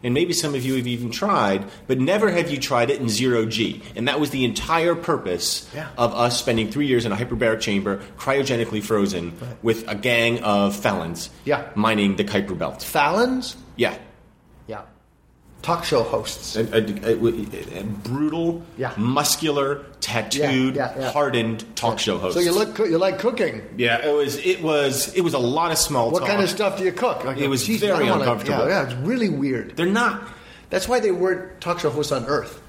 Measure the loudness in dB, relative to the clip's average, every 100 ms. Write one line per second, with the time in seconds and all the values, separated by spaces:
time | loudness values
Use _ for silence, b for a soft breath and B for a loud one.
0 | 0 2 2 0 -2 -2 -2 -2 -2 -4
1 | -6 -4 0 2 4 2 -2 B -2 0
2 | 2 4 2 2 0 -2 0 2 2 0
3 | 0 0 2 2 2 0 -2 -4 B -2
4 | 0 0 0 0 0 -2 0 2 2 0
5 | 0 -2 -2 -2 -2 -4 -8 -12 -12 0
6 | 0 2 2 2 0 0 0 0 2 2
7 | 2 -2 -2 2 2 2 0 0 0 -4
8 | B -6 0 0 2 0 0 -4 0 2
9 | 2 0 -6 -10 -14 -2 0 0 -2 -2
10 | 2 4 4 2 2 4 2 2 0 0
11 | -4 -8 -10 -10 -2 -2 -2 0 2 4
12 | 2 2 0 0 -2 -4 -6 -6 -2 2
13 | 2 2 2 0 -6 -12 -16 -2 -2 -2
14 | -16 -20 -20 _ _ -20 -14 -14 -14 -20
15 | _ _ _ _ -20 -12 -4 -4 0 0
16 | 2 -2 -4 -10 -8 -4 0 0 0 -2
17 | 0 2 2 0 -6 -10 -10 -8 -8 -6
18 | -6 -2 -2 0 -2 -4 -10 -8 -6 -2
19 | 0 2 2 0 0 2 0 -2 -8 -10
20 | -2 -2 -2 0 2 2 2 0 -4 -4
21 | -2 0 2 2 0 -4 -8 -2 -2 0
22 | -2 0 0 2 2 2 0 0 2 4
23 | 2 2 0 2 -2 -2 -10 0 2 4
24 | 2 2 2 0 0 0 2 2 2 0
25 | -2 0 0 2 0 2 0 0 0 2
26 | 2 2 0 0 0 0 -2 0 -2 0
27 | -2 0 -4 -2 0 0 0 0 2 2
28 | 4 2 2 0 0 0 2 2 0 -2
29 | -2 0 0 0 0 -2 -4 -2 0 2
30 | 2 0 B B B B B -4 2 2
31 | 2 2 0 0 -6 -8 -4 0 0 0
32 | -2 -2 0 -2 -4 -14